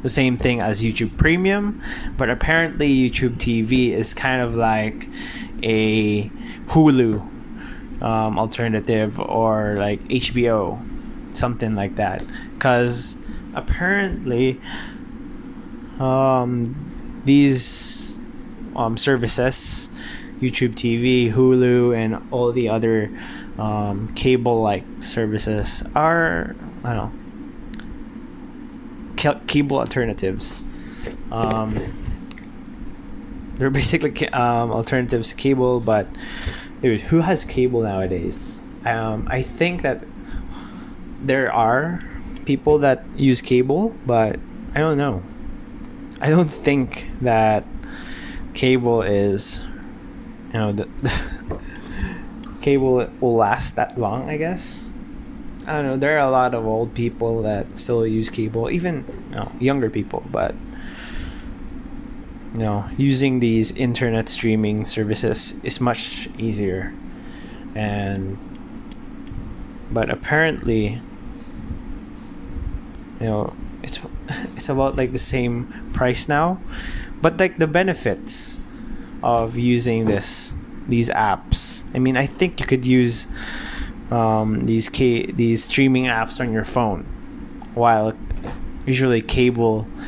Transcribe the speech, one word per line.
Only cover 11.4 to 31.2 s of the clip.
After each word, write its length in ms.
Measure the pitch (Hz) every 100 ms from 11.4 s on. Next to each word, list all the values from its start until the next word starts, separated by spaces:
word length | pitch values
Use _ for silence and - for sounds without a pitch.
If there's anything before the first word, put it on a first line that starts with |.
| 123 110 113
like 220 | 104 98 95
that. 280 | 101 - - - - -
'Cause 600 | 131 120 120 120 - - - - -
apparently, 1040 | - - - 180 202 190 - 131 120 131 127 - - - - - - - - - - - - - -
um, 720 | 131 131 135 131 123 120 120 143 - - - - 135
these, 880 | 143 139 127 - - - - - - - - - - -
um, 220 | - 113 -
services, 920 | - 131 113 - 123 127 - - - - - - - -
YouTube 340 | 127 - 123
T 220 | 107 120 117
V, 340 | 123 127 117 113
Hulu, 580 | 127 127 123 123 123
and 220 | 117 110 110 -
all 220 | 123 120
the 180 | 123 113
other, 400 | 110 113 110 104 - - - - -
um, 500 | 107 107 104 101 110
cable-like 720 | - 127 127 120 117 110 95 - -
services 840 | - - 107 107 - 107 110 - -
are, 640 | 151 156 170 165 170 - - - -
I 120 | 120
don't 20 | 113
know, 160 | 110 - - - - - - - - - - - - - - - - - - - - -
ca-, 240 | 147 143 -
cable 320 | 147 143 135
alternatives. 840 | 113 131 117 101 95 107 - - - - - - - -